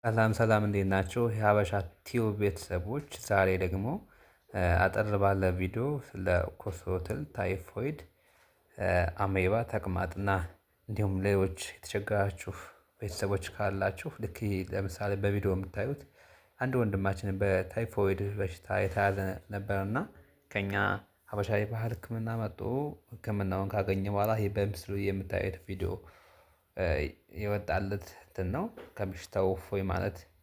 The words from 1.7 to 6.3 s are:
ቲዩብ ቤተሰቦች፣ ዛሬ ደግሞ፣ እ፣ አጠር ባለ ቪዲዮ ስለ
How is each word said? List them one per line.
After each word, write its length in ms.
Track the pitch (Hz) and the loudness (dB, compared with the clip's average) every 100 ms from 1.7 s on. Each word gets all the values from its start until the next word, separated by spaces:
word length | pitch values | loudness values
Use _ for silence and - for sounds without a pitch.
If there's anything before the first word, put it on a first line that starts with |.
| 101 85 - | 0 -4 -12
ቲዩብ 280 | - 123 110 104 | -4 0 0 2
ቤተሰቦች፣ 720 | 101 - - 90 90 135 147 - | 0 0 -4 -4 -2 -6 -8 -14
ዛሬ 280 | - 101 95 92 | 2 4 6 4
ደግሞ፣ 260 | 92 92 107 185 - - - _ _ | 0 0 -2 -4 -8 -20 -20 _ _
እ፣ 120 | 92 90 87 | 0 4 6
አጠር 320 | 95 104 107 101 | 4 2 0 4
ባለ 240 | 98 98 92 | 4 4 2
ቪዲዮ 320 | 90 92 113 131 147 | 2 -2 -2 -2 -4
ስለ 260 | - 101 92 | -6 -6 2